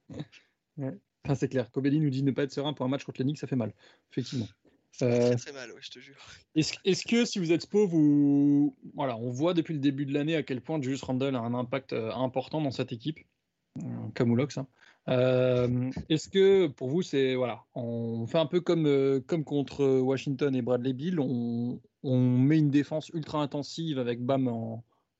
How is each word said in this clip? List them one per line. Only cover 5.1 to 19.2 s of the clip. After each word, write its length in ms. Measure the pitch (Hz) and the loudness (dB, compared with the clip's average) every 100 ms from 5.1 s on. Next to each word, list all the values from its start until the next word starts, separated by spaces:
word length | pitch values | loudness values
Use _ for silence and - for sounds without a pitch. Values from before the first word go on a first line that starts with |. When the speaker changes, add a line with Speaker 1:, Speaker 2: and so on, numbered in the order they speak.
| 120 | 2
Speaker 1:
Euh, 80 | 120 | 4
Speaker 2:
très, 60 | 123 | 2
très 140 | 147 | -2
mal, 180 | 139 117 | -14 -14
ouais, 100 | 101 | -16
je 100 | - | -18
te 80 | 127 | -18
jure. 180 | 139 143 - - _ 156 | -20 -20 -20 -20 _ -2
Speaker 1:
est-ce, 180 | 151 - | -2 -2
est-ce 220 | 196 180 - | -2 -2 2
que 200 | 233 240 | 2 2
si 140 | 208 | 0
vous 120 | 165 | 0
êtes 100 | 170 | 0
Spo, 260 | - 202 208 | 0 2 4
vous... 880 | 170 151 147 143 143 143 143 147 - - - | 4 6 6 6 4 6 4 2 -2 -14 -6
Voilà, 200 | 139 113 | -4 -4
on 120 | 123 | -4
voit 240 | 123 165 | -2 0
depuis 200 | 175 156 | 0 0
le 60 | 156 | 0
début 260 | 139 139 143 | 0 0 -2
de 80 | |
l'année 220 | 143 147 160 | -2 0 -2
à 80 | |
quel 180 | 131 131 | -2 -6
point 200 | - 160 | -4 -4
Julius 220 | 131 135 | -2 -4
Randle 320 | - 127 139 127 | -2 -2 0 -2
a 40 | |
un 140 | 117 | -2
impact, 400 | 123 123 139 - | -4 -4 -6 -4
euh, 180 | 123 113 | -6 -4
important 460 | 120 131 131 - 156 | -2 -2 -2 -4 -4
dans 100 | 147 | -4
cette 200 | 120 123 | -4 -6
équipe. 280 | 113 156 160 - _ _ _ _ - | -6 -8 -10 -12 _ _ _ _ -12
Euh, 20 | 123 117 113 - | -10 -8 -8 -2
comme 160 | 120 | 2
Oulox, 260 | 117 147 - | 2 0 -4
hein. 100 | 135 _ _ _ - | -10 _ _ _ -2
Euh... 800 | 127 127 127 127 123 123 123 127 131 - | 2 2 4 2 2 2 0 -2 -6 -2
est-ce 200 | 160 - | -2 0
que 380 | 196 196 196 170 | 4 6 6 4
pour 220 | - 131 | 0 -2
vous, 120 | 165 | -2
c'est, 340 | 180 139 131 127 | 0 0 2 2
voilà, 300 | 123 110 - - | -2 -4 -10 -8
on 500 | 117 117 117 117 117 | -6 -4 -4 -4 0
fait 100 | 165 | 0
un 80 | 156 | 2
peu 160 | 180 | 0
comme, 240 | 170 170 151 | 2 2 4
euh, 320 | 139 135 | 4 4
comme 240 | 135 | 2